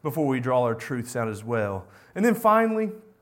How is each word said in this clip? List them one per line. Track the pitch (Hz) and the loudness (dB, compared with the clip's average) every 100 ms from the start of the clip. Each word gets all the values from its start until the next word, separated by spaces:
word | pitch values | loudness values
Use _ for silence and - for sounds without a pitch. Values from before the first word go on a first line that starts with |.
before | 151 147 143 | -4 -2 0
we | 131 | 0
draw | 123 127 | 2 2
our | 123 117 | 2 -2
truths | - 127 120 123 | -4 -6 -4 -4
out | 110 | -4
as | 104 | -6
well. | 110 117 104 95 - - _ | -4 -2 -2 -4 -10 -20 _
And | 180 | 0
then | 226 226 | 2 4
finally | 220 220 226 220 220 214 - _ | 4 4 4 0 -4 -6 -18 _